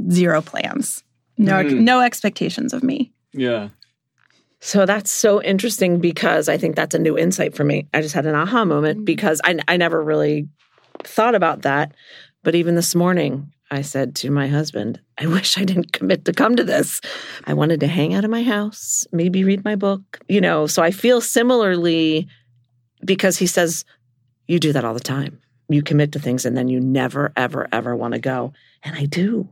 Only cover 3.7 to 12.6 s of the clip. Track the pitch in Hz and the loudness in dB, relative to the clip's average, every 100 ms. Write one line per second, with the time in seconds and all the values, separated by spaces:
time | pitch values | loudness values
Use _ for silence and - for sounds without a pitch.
3.7 | - _ _ _ _ _ _ _ _ - | -14 _ _ _ _ _ _ _ _ -2
4.7 | 202 190 208 202 - 220 202 - 196 226 | 2 4 2 -2 2 4 4 2 0 0
5.7 | 208 185 175 175 165 165 160 156 170 160 | 0 2 2 0 0 0 2 0 0 0
6.7 | 160 156 165 165 156 170 185 156 - 147 | -2 -2 0 0 2 0 0 -2 0 0
7.7 | 147 147 147 156 165 156 147 175 240 196 | 0 -2 -4 -2 -2 0 0 0 0 2
8.7 | 147 151 214 208 151 202 156 175 170 - | 2 0 -2 -2 0 0 2 0 0 0
9.7 | 180 170 165 156 151 147 151 147 - _ | 0 0 0 0 0 0 0 -4 -12 _
10.7 | _ _ - - - 226 214 165 143 139 | _ _ -20 -6 0 2 4 2 0 -2
11.7 | 139 147 - - - - _ 170 170 | 0 -2 -6 -20 -20 -20 _ 0 0